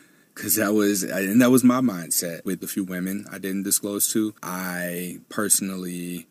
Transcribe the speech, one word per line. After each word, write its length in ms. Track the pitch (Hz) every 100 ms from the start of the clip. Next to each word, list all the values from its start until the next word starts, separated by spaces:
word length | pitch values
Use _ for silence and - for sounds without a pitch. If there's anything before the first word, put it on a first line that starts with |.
| _ _ _
'Cause 200 | - 104
that 180 | 104 104
was, 300 | 107 101 101
and 400 | 92 92 98 117
that 80 | 123
was 120 | 127
my 180 | 123 127
mindset 600 | 123 87 80 - 85 82 98
with 140 | 90
the 60 | -
few 180 | 101
women 420 | 92 90 92 101 101
I 60 | 95
didn't 280 | 95 98
disclose 440 | 98 - 101 101 -
to. 200 | 113 107 -
I 800 | 85 92 92 90 87 87 90 - -
personally 1000 | - 101 - 98 92 90 90 87 87 -